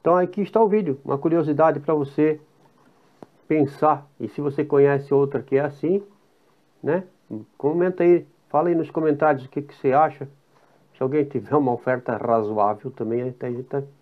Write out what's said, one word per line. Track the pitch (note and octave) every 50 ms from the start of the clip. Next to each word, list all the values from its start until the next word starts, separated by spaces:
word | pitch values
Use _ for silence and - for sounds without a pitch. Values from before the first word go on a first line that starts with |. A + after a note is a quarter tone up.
Então | _ E3 E3+
aqui | F3+ F3+ F3 F3+ - G3+
está | F3+ - A3
o | A3+
vídeo, | G#3+ F#3+ G#3+ G3+ D#3+ C3+ C3+ -
uma | - C#3
curiosidade | C#3 C#3 E3+ D#3+ E3+ D3+ D3+ D3+ C#3 D#3 D#3+ D3+ C#3+
pra | C#3+ - D#3+
você | D3+ C#3+ C#3 - - D3+ D#3 D3+ - _ _ _ _ _ _ _ _ _ _ _ _ _ _ _ _ - _ _ _ _
pensar. | _ D#3 D#3 D3+ C#3+ - - - D3+ D3+ C#3+ C#3+ _ _ _
E | -
se | G#2+ - -
você | D3 D3 C#3 C#3+ D3+
conhece | D3+ D3 C#3+ C#3 C#3+ C#3 C3+ C#3 - C#3+
outra | C#3 C#3 C#3 C#3 B2+
que | - - C3+
é | C3+
assim, | C#3+ C#3+ C#3 - - D#3 F#3 G3+ G3+ - _ _ _ _ _ _ _ _ _ _ _ _ _ _ -
né? | B2+ D3+ F#3 F#3 - _ _ _ _ - A2 A2 _ _
Comenta | _ - C#3+ D#3 F3 F3 F#3 F3+ F3+ F3
aí, | F3 F3 E3+ D3+ _ _ _ _ _
fala | - D3 D#3 F3
aí | E3+
nos | E3 D#3+ D#3
comentários | - E3+ D#3+ D#3 D3 C#3+ D#3 D3+ D3 C3+ B2+
o | C3+
que | - D3 C#3+
que | C#3+ -
você | - - C#3 B2+
acha. | C#3 D#3 D#3 D3 - C3+ C3+ - _ _ _ _ _ _ _ _ _ _ _ _
Se | _ C3
alguém | C3 C3+ D3+ C#3+
tiver | C#3 - B2 G#2 - C#3
uma | D3+ C#3+ C3 B2
oferta | A#2 - - B2+ B2 B2 - A#2+
razoável | G#2 - A#2 A#2 A2+ G#2+ G#2 A2 G#2+ G2+ G2+ G#2+ G#2+ - C3+
também, | B2 - A#2 A2 A2+ A#2+ B2 B2+
até | B2+ _ -
a | B2 B2
gente | A#2+ C3
tá. | - - C#3+ C#3 C#3+ - _